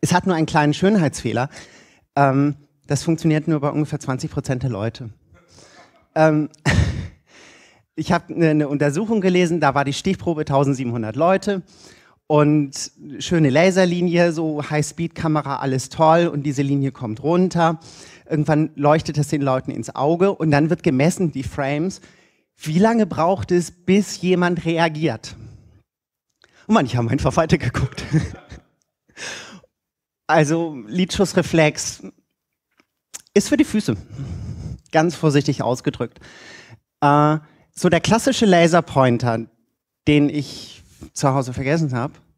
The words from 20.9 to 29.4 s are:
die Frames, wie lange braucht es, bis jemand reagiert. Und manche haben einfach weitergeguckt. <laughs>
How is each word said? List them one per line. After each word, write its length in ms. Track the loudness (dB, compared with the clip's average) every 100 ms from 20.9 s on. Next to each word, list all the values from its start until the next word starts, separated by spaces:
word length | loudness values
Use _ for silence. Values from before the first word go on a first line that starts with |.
| 2 2 2 -4
die 140 | -4
Frames, 560 | -8 -6 -4 -2 -4 -8 _ _ _ _ _ _
wie 220 | -4 2
lange 280 | 4 4 0
braucht 460 | 0 0 0 0
es, 180 | 0 -2
bis 500 | -10 2 2 2 -4
jemand 440 | 0 2 2 0
reagiert. 720 | -2 0 0 0 -4 -4 -10 -18 -20 -20 _ _ _ _ _ _ _ _ _ _ _
Und 80 |
manche 240 | 0 0 -2
haben 100 | -2
einfach 280 | -2 -2 0
weitergeguckt. 680 | 2 2 0 -4 -6 -6 -4
<laughs> 40 | -4 -4 -12 -20 -20 _ _ _ _ _ -18 -16 -16